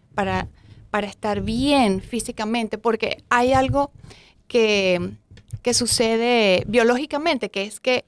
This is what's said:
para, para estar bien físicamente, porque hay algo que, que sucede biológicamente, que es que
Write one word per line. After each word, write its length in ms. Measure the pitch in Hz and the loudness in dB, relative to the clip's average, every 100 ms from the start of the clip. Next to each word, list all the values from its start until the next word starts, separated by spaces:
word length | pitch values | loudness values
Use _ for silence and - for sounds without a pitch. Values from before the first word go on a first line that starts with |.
| _ | _
para, 340 | - 190 185 - - - - - | -6 -2 -2 -6 -12 -20 -20 -6
para 180 | 208 208 | -4 -4
estar 340 | - 220 202 | -6 -4 -4
bien 600 | 196 226 277 285 226 190 | -4 -2 2 4 4 0
físicamente, 760 | - 226 214 240 214 240 220 214 | -4 -8 -6 -8 -4 -4 -4 -4
porque 460 | 233 220 214 - - | -2 0 -2 -6 -2
hay 240 | 247 247 | 0 2
algo 380 | 262 262 269 285 - - - - _ - | 2 2 0 -2 -6 -20 -20 -20 _ -2
que, 680 | 240 220 208 190 175 180 208 _ - - - | 2 2 2 2 0 -2 -10 _ -20 -16 -8
que 120 | - | -2
sucede 920 | 247 240 - 226 226 240 240 208 180 - | 0 0 0 2 0 2 2 4 2 2
biológicamente, 800 | 233 233 247 294 285 330 277 202 | 2 4 2 -2 -4 -2 -2 -4
que 140 | 196 | -6
es 160 | 202 - | -8 -6
que 260 | - 254 | -2 -2